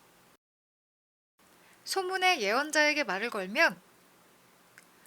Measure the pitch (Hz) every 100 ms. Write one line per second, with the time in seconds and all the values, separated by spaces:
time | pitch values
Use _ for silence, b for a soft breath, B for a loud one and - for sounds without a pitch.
0 | _ _ _ _ _ _ _ _ _ _
1 | _ _ _ _ _ _ b b - 392
2 | 370 370 370 339 196 233 302 302 294 302
3 | 233 185 233 214 185 247 330 180 - _
4 | _ _ _ _ _ _ _ - - b